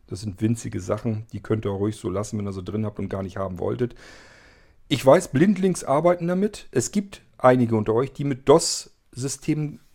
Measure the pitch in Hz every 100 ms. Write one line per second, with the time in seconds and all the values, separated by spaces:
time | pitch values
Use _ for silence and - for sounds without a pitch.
0 | - 92 107 90 110 117 107 104 92 104
1 | 120 107 110 104 - 107 107 98 104 107
2 | 98 92 107 107 101 95 92 104 107 -
3 | 98 98 95 98 95 90 95 117 120 -
4 | - - - - - - - _ - 123
5 | 131 160 - 135 196 185 190 175 - 139
6 | 170 175 170 180 208 - - - - 202
7 | 202 - - - 127 127 117 110 104 110
8 | 131 - 143 135 135 156 - - - _
9 | _ - 135 - - 151 151 151 _